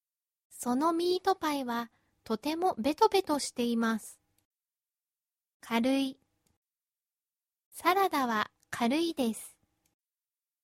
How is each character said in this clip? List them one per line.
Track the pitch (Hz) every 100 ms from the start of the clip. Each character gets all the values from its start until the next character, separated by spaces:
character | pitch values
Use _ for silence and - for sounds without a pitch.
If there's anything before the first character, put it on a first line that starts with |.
| _ _ _ _ _
そ | - 240
の | 247 320
ミ | 330 349 359
ー |
ト | 392
パ | 381 311
イ | 285
は | 247 233 233 _ _ _
と | - 220
て | 294 330
も | 370 -
ベ | 254
ト | 302 440
ベ | 392
ト | 381 294
し | -
て | -
い | 240 233
ま | 226 220
す。 | - - _ _ _ _ _ _ _ _ _ _ _ _ _ _
軽 | - 233 254 269
い。 | 269 - _ _ _ _ _ _ _ _ _ _ _ _ _ _ _
サ | - 330
ラ | 381 381
ダ | 294 254
は | 214 - - _
軽 | - 233 294
い | 339
で | 320 233
す。 | 214 - - _ _ _ _ _ _ _ _ _ _